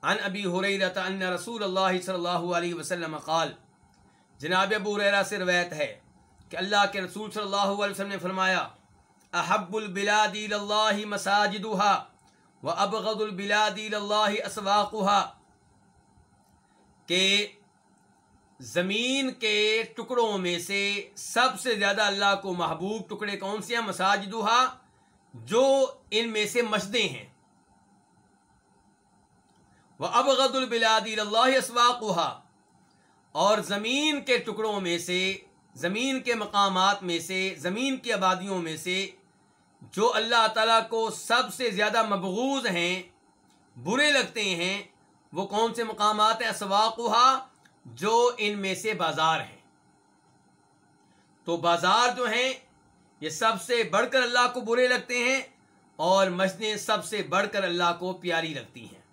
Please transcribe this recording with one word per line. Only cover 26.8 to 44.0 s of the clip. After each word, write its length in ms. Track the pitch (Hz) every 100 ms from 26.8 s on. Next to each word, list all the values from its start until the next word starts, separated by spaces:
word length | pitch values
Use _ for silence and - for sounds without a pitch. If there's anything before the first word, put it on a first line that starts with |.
| 196 233 196
ہیں۔ 180 | 123 104 _ _ _ _ _ _ _ _ _ _ _ _ _ _ _ _ _ _ _ _ _ _ _ _ _ _ _
وَأَبْغَضُ 580 | 131 240 262 254 269 269
الْبِلَادِ 520 | 254 233 226 220 208
إِلَى 120 | 214
اللَّهِ 380 | 208 214 262 262
أَسْوَاقُهَا، 840 | - 240 240 240 220 170 151 - - _ _ _ _ _ _ _ _
اور 260 | 147 190 214
زمین 680 | 180 202 220 269 302 294
کے 140 | - 240
ٹکڑوں 420 | 214 208 220 202
میں 180 | 180 170
سے، 400 | 170 180 190 190 - _ _
زمین 480 | 123 165 202 262 262
کے 120 | 247
مقامات 680 | 233 208 202 202 185 190 202
میں 160 | 180 170
سے، 360 | - 185 190 170
زمین 380 | 151 202 269 262
کی 160 | 240
آبادیوں 500 | 214 185 180 196 190
میں 140 | 165 156
سے 340 | 180 185 190 - _ _ _ _ _ _
جو 340 | 110 - 220
اللہ 320 | 220 226 240 220
تعالیٰ 340 | 220 220 226 220
کو 220 | 226 220
سب 320 | - - 240 247 -
سے 140 | 247
زیادہ 360 | 196 208 226 226
مبغوض 600 | 196 190 190 262 277 233
ہیں، 360 | 175 170 185 180 _ _ _ _ _ _ -
برے 340 | 127 247